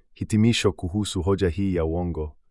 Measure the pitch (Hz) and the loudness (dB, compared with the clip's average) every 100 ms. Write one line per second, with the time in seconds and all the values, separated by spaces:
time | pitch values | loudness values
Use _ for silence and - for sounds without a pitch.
0 | _ - 95 107 117 113 101 - 87 104 | _ -12 0 4 4 4 0 -2 -4 -4
1 | 101 98 85 95 92 85 98 87 80 85 | -2 -2 0 0 0 0 -2 0 -2 -2
2 | 87 80 73 - _ | -4 -6 -8 -12 _